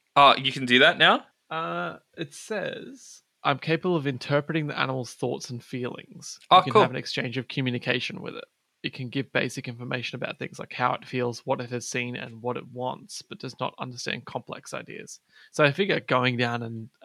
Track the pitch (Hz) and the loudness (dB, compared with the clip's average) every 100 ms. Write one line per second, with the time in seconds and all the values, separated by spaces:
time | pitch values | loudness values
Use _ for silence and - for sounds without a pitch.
0 | _ - 139 - 135 131 127 123 151 160 | _ 6 8 8 2 -2 4 8 8 8
1 | 165 233 - _ - 160 170 170 170 170 | 6 6 0 _ -10 -6 -4 -4 -6 -8
2 | _ - 151 - - 214 160 - - 269 | _ -10 -10 -10 -8 -4 -4 -6 -12 -16
3 | - - _ _ 147 135 - 160 185 170 | -20 -20 _ _ -2 0 0 0 2 0
4 | 139 127 - 143 143 160 147 - 135 131 | 0 -2 0 0 0 -2 -2 0 0 -2
5 | 117 - 123 135 - 120 - 131 123 - | -6 -4 -4 -4 -6 -10 -8 -6 -6 -8
6 | - - - - - 180 - 220 139 127 | -14 -16 -16 -6 6 6 8 6 6 2
7 | - - 127 120 120 - 127 123 127 127 | -6 -4 -4 -4 -4 -2 -2 -2 0 -2
8 | - - - - - _ _ _ - - | -2 -8 -12 -12 -16 _ _ _ -10 -8
9 | 127 139 - - - - 135 117 123 127 | -6 -6 -2 -2 -2 -4 -10 -10 -8 -6
10 | 117 127 - - - - - - 123 - | -6 -6 -8 -8 -10 -10 -10 -2 0 0
11 | - 127 120 117 - 131 120 123 - 127 | -4 -2 -2 -4 -4 -4 -4 -8 -4 -4
12 | 123 123 123 113 120 123 127 123 127 - | -4 -6 -10 -8 -6 -6 -8 -6 -6 -6
13 | - - - - 135 - 127 - 131 120 | -10 -14 -14 -12 -10 -6 -6 -6 -10 -8
14 | - - - - - - - - - - | -6 -6 -6 -10 -10 -14 -10 -12 -10 -14
15 | - - _ - - - 147 139 196 156 | -16 -18 _ -20 -6 4 4 4 0 0
16 | - 127 123 120 120 120 117 113 110 _ | 2 2 4 2 0 -2 -6 -10 -12 _